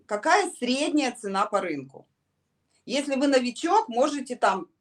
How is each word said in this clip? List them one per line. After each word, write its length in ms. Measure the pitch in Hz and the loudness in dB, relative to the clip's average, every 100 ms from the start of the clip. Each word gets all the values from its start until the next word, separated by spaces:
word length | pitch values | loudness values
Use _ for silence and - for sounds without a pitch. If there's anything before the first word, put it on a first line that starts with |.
| - | -6
какая 440 | 208 311 381 359 | -4 2 4 2
средняя 600 | - 247 262 320 294 262 | -2 -2 0 0 0 -2
цена 340 | 233 202 196 208 | -4 -6 -2 0
по 140 | 202 | 0
рынку. 480 | 185 143 135 - - _ _ _ _ _ _ _ - | -2 -6 -10 -18 -20 _ _ _ _ _ _ _ -4
Если 300 | 262 285 269 | -4 -2 0
вы 120 | 285 | 4
новичок, 600 | 262 247 - 330 415 453 | 4 2 -4 2 2 2
можете 480 | 233 294 285 254 240 | 0 0 -2 -8 -2
там 320 | 208 185 - _ | 0 0 -6 _